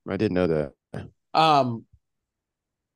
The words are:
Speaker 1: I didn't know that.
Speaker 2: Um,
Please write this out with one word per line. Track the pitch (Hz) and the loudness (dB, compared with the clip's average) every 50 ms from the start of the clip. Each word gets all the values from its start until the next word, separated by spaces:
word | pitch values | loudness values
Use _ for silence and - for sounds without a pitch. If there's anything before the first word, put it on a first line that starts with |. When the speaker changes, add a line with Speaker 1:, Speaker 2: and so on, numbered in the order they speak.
| - 92 | -10 -8
Speaker 1:
I | 95 95 | -4 -2
didn't | 110 104 90 | -2 0 0
know | 90 90 85 | 0 0 2
that. | 80 78 73 67 - _ _ _ - - - - _ _ _ _ - | 0 0 -2 -4 -8 _ _ _ -16 -14 -14 -16 _ _ _ _ 0
Speaker 2:
Um, | 151 156 160 151 139 131 123 117 113 - _ _ _ _ _ _ _ _ _ _ _ _ _ _ _ _ _ _ _ _ _ _ | 2 4 4 4 4 2 0 -2 -8 -10 _ _ _ _ _ _ _ _ _ _ _ _ _ _ _ _ _ _ _ _ _ _